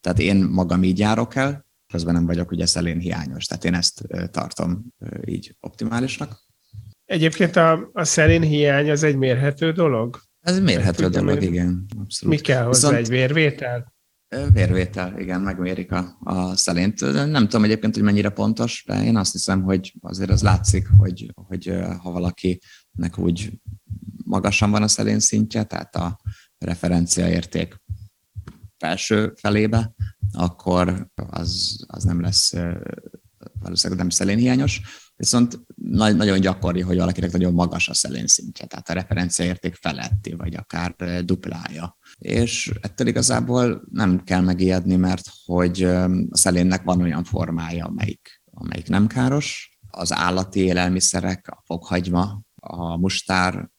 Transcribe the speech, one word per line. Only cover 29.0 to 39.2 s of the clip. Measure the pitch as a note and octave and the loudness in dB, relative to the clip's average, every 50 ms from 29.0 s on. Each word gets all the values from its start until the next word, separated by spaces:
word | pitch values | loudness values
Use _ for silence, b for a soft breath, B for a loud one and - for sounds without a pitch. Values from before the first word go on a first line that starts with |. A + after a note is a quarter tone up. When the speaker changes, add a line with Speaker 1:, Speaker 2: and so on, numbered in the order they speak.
| - - A2 G#2+ G#2+ - - | 0 0 2 2 2 0 -4
Speaker 1:
felébe, | - - G#2 G#2 G#2 G#2+ G#2+ A2 A2+ A#2 A2+ _ B B B B _ - G2+ | -4 -2 0 2 2 2 2 2 0 0 -2 _ B B B B _ -6 -6
akkor | G2+ - E2+ F2 F2 - - F#2 F2+ F2+ F2+ F2 F2+ F2+ - - _ | -2 -2 -2 -2 -2 -4 -2 0 2 2 2 2 0 -4 -6 -10 _
az, | - - - - - E2+ E2 - - - - - - - | -12 -12 -8 -8 -6 -6 -4 -4 -4 -4 -6 -6 -10 -14
az | _ - - E2+ | _ -12 -4 -2
nem | F2+ F2 F2 | 0 0 0
lesz, | E2+ - G2+ - - - - | 0 0 0 2 0 0 -2
ö, | F2 F2 E2+ E2+ - - - - - - - - - _ _ _ _ - - _ - | -2 -4 -4 -4 -6 -8 -12 -12 -14 -14 -20 -20 -20 _ _ _ _ -20 -14 _ -12
valószínűleg | - F2+ F2+ F2 - F#2 F2+ F2+ | -10 -6 -2 -2 -2 -2 0 0
nem | F#2 F2+ | 0 0
szelénhiányos. | E2+ - G2 F#2+ G2+ A2 A#2+ B2+ B2 B2+ C#3 - - - B B B B B B B | 0 0 2 2 2 4 4 4 4 4 2 0 0 -2 B B B B B B B
Viszont | _ A#2+ - - A#2+ B2 A#2+ - - - _ - | _ -2 2 4 4 4 2 0 -10 -16 _ -16
na-, | - - - - G#2 A2 G#2+ | -12 -6 0 2 4 4 6
nagyon | G#2+ - A2 G#2 F#2+ F#2+ | 4 4 4 4 4 4
gyakori, | F#2 F#2+ F#2 - - F2 F2 F#2 | 2 2 0 0 -2 -2 0 0
hogy | F2+ F#2 F2+ | 0 0 2
valakinek | F2+ F2 F2 F#2 - - F2 | 2 2 0 0 0 -2 -2
nagyon | E2+ F2+ F2+ F2+ F2 | 0 2 2 2 4
magas | E2+ F2 E2+ - - - - | 2 2 2 0 -2 -2 -2
a | - | 0
szelén | - - - C2 B1 A1+ | -2 -4 -2 -4 -6 0
szintje, | - - - - - - - - | 0 0 0 0 -10 -14 -14 -16
tehát | - - - - - | -14 -14 -16 -8 -4
a | E2+ | -4
referenciaérték | F2+ F#2 - - F2 | -4 -2 -2 -2 -2